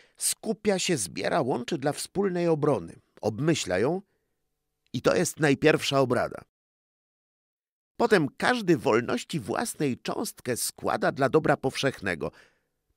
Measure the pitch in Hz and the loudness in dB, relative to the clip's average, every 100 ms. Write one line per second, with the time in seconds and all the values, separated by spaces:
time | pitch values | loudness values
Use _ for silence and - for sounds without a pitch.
0 | _ - - - 214 220 208 190 - 156 | _ -8 -6 -4 -4 -4 -2 -2 0 -2
1 | 92 - - 180 127 190 - 160 143 139 | -4 -6 -4 -2 -2 -4 -4 -4 -4 -4
2 | - 185 202 175 170 156 147 120 82 - | -6 -4 -2 0 0 2 2 0 -2 -14
3 | _ _ 110 110 156 143 - 92 120 185 | _ _ -4 0 0 0 0 0 0 -2
4 | - _ _ _ _ _ _ _ _ - | -6 _ _ _ _ _ _ _ _ -2
5 | 151 - 170 - 147 139 147 147 - 139 | 2 2 0 0 2 4 4 4 2 2
6 | 131 120 80 - - _ _ _ _ _ | 2 2 -2 -6 -16 _ _ _ _ _
7 | _ _ _ _ _ _ _ _ _ - | _ _ _ _ _ _ _ _ _ -2
8 | 233 202 143 - - 247 185 147 131 113 | 4 4 4 0 0 2 2 2 4 2
9 | 120 240 - 156 95 - 233 - 147 120 | 2 -2 -4 -6 -4 -4 -4 -4 -4 -4
10 | - - 226 - - 117 - - - - | -6 -6 -6 -8 -6 -4 -6 -4 -2 0
11 | 180 143 135 160 156 139 135 - 135 - | 0 0 2 2 2 0 0 -2 -2 -2
12 | 98 82 76 - - _ _ _ _ | -4 -4 -4 -8 -20 _ _ _ _